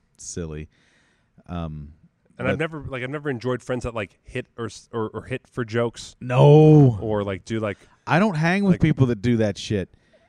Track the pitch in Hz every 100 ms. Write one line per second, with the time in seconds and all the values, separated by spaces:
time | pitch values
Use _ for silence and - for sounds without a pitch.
0 | _ _ - - 80 78 78 _ _ _
1 | _ _ _ _ - 87 82 76 73 78
2 | _ _ _ - 127 - 160 160 135 131
3 | 127 147 147 123 123 123 - 127 123 113
4 | 101 _ - 127 - - 113 - - 117
5 | 107 107 - 127 _ - 113 117 117 -
6 | - - 127 127 143 151 156 151 135 107
7 | 113 107 101 95 - 113 107 95 _ _
8 | - 151 214 156 165 190 202 175 160 143
9 | 131 113 123 117 107 95 - 104 87 _
10 | _ _